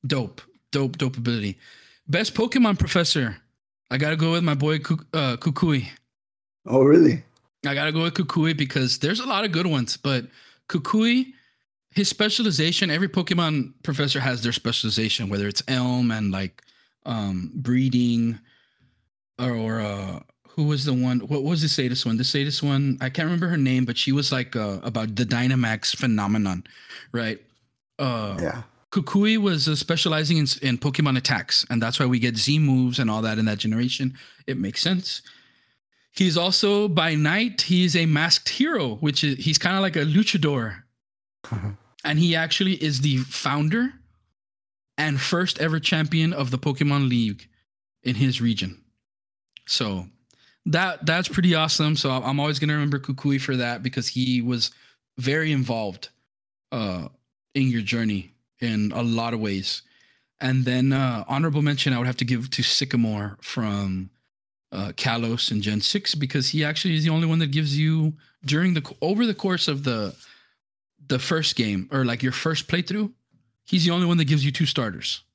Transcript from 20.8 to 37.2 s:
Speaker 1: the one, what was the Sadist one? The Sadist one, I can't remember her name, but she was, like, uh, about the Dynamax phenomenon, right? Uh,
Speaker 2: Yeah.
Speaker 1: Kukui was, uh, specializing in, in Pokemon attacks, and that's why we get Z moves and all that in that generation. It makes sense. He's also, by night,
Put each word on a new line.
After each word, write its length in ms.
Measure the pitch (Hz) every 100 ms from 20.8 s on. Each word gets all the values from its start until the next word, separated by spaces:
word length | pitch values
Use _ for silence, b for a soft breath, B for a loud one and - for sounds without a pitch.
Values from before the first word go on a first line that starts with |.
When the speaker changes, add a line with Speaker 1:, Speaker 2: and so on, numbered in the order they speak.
Speaker 1:
the 100 | 139
one, 280 | 127 127 123
what 220 | 101 147
was 180 | 143 170
the 80 | 151
Sadist 360 | 147 127 127 117
one? 120 | 113
The 80 | 131
Sadist 360 | 147 143 139
one, 340 | 143 135 139 127
I 100 | 131
can't 180 | 135 160
remember 200 | 170 175
her 80 | 165
name, 300 | 135 127 120
but 120 | 120
she 140 | -
was, 180 | 131 135
like, 280 | 131 123 120
uh, 220 | 107 95
about 320 | 117 110 107 104
the 80 |
Dynamax 720 | 117 120 127 131 120 110 - -
phenomenon, 680 | 127 107 101 107 101 90 - B B B B
right? 280 | 120 113 110 _ _ _ _ _ -
Uh, 400 | 139 117 104 95
Speaker 2:
Yeah. 220 | 85 120 - _ _
Speaker 1:
Kukui 480 | 202 - 196 208 220
was, 280 | 202 160 143
uh, 80 | 151
specializing 640 | - 170 180 156 156 165
in, 80 | 139 -
in 160 | 135 120
Pokemon 400 | 147 131 147 127
attacks, 480 | 127 117 - - -
and 100 | 117
that's 180 | 113 -
why 60 | 127
we 140 | 123
get 180 | 120 110
Z 220 | 120 147
moves 400 | 143 131 127 127
and 100 | 113
all 140 | 107
that 160 | 110 107
in 60 | 110
that 120 | 104
generation. 580 | 110 110 123 - 131 131 b b -
It 140 | 131
makes 240 | 98 -
sense. 400 | 165 185 - - b b b b b b _ _ _
He's 260 | - 185 160
also, 500 | 180 185 202 202 208
by 280 | 165 165
night, 460 | 151